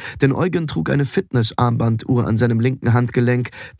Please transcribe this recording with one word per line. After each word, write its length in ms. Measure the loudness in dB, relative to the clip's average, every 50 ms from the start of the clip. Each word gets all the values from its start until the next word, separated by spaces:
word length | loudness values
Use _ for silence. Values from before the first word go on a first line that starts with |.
| -8 -12 -2 0 2
denn 100 | 2 2
Eugen 340 | 2 0 0 0 -2 -2
trug 220 | -4 -4 -4 -2 0
eine 160 | 0 0 0
Fitnessarmbanduhr 1200 | 0 -2 -4 -4 0 0 0 0 0 0 0 0 2 2 2 0 0 0 0 0 0 0 0 2
an 120 | 0 0 2
seinem 200 | 2 2 2 2
linken 360 | 0 0 -2 -2 0 2 2
Handgelenk, 560 | 2 2 0 0 0 2 2 2 0 -2 -4 -10 -14 -18 -18 -8